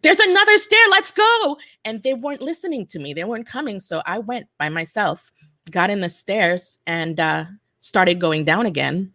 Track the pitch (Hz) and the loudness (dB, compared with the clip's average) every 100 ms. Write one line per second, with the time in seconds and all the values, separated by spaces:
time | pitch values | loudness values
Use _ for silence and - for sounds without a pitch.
0 | 311 392 415 370 427 415 - 440 453 392 | 4 4 4 4 6 4 6 4 6 4
1 | - - 427 466 359 285 - _ 214 220 | 2 2 4 4 2 -2 -12 _ -10 -4
2 | 262 262 277 285 269 330 370 285 185 175 | -4 -2 -4 -6 -6 -6 -6 -6 -8 -10
3 | 143 147 180 226 233 247 294 196 - 160 | -10 -8 -6 -8 -10 -8 -8 -6 -6 -6
4 | - 190 214 247 - _ 151 160 165 - | -6 -8 -6 -10 -10 _ -6 -4 -6 -2
5 | 196 160 - _ _ _ - 180 185 202 | -2 -4 -12 _ _ _ -8 0 0 0
6 | 175 - - 202 175 180 - - - 165 | -4 -8 -4 0 2 0 -6 -16 -8 -6
7 | 165 160 160 156 165 202 _ _ - 208 | -4 -2 -2 -2 -6 -14 _ _ -2 2
8 | 180 175 170 156 151 165 233 147 135 160 | 2 2 0 0 0 0 0 -2 -2 -4
9 | 190 | -6